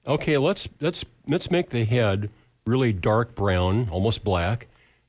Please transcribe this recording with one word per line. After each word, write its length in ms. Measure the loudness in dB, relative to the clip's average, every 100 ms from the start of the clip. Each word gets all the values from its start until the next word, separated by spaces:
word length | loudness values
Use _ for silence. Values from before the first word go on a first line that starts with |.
| -4
okay, 320 | -4 0 2
let's, 320 | 2 0 -6 -6
let's, 240 | -6 -6 -10 _ -4
let's 220 | -4 0
make 220 | -2 -2
the 140 | -2 0
head 440 | 2 2 0 -4 -10 _ _ -2
really 260 | 0 2
dark 400 | 0 2 2 0
brown, 560 | -2 0 2 2 0 0
almost 340 | 0 0 0
black, 440 | 0 0 0 -2 -6 _ _ _